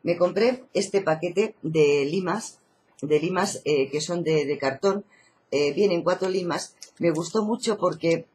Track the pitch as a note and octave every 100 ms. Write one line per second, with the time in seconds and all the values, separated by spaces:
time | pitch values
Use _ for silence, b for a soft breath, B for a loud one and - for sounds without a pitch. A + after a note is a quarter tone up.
0 | D#3 E3+ F3+ F3 A#3 B3+ - F3+ G3 G3
1 | F#3+ D#3 E3+ E3+ G#3+ - E3 D#3+ D3 C#3+
2 | C#3 F3+ F3+ G3+ - - _ _ _ _
3 | C#3 D3+ D#3+ F#3 F3+ - - D3 C3+ D3
4 | D#3 F3 D#3 D#3 C#3+ C#3+ C3+ C3 G3 G3
5 | - b b b _ C#3 D3 C#3+ G3+ E3+
6 | D3+ F3+ F#3 F#3+ F3 D#3 - _ - _
7 | E3+ D#3+ E3 A3 G#3+ A3 - G#3 F3 D#3+
8 | E3 E3 -